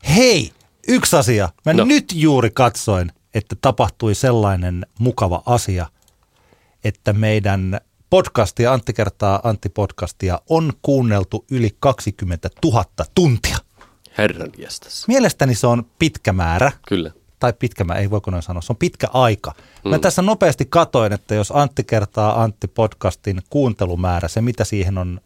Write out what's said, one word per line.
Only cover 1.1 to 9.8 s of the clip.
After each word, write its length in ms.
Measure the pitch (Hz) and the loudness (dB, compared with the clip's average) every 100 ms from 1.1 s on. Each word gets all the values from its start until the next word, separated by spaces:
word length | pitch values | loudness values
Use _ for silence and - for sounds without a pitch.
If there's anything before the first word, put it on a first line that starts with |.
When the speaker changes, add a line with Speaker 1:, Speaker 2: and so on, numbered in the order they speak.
| 160 | 2
Speaker 1:
asia. 320 | 113 110 92 _ 151 | 2 2 0 _ 0
Mä 60 | |
Speaker 2:
No. 120 | 165 | 2
Speaker 1:
nyt 200 | 233 294 - | 4 2 0
juuri 360 | 170 156 135 113 | 0 4 4 2
katsoin, 640 | - 123 - - 95 87 - _ | 2 2 2 -2 -2 -2 -8 _
että 220 | - - 98 | -8 -6 -2
tapahtui 540 | 135 - 110 - 113 | 0 2 -2 0 -2
sellainen 720 | 101 135 120 104 92 90 90 - - | 0 2 2 2 0 -2 -6 -10 -2
mukava 440 | 123 123 95 87 - | -2 0 -2 -2 0
asia, 400 | 120 - 90 82 _ _ _ _ _ _ _ _ _ | -2 0 -4 -6 _ _ _ _ _ _ _ _ _
että 280 | 107 - - | -6 -4 -2
meidän 680 | 104 110 107 101 98 95 98 _ _ _ | 0 2 0 0 0 -2 -6 _ _ _
podcastia, 600 | 185 - - 104 - 120 | 2 2 0 -2 0 0
Antti 200 | 131 - | 0 -2
kertaa 480 | 110 104 - 104 98 | -4 -4 -2 0 0
Antti 240 | 117 104 101 | -2 -4 -6
podcastia, 680 | - | -4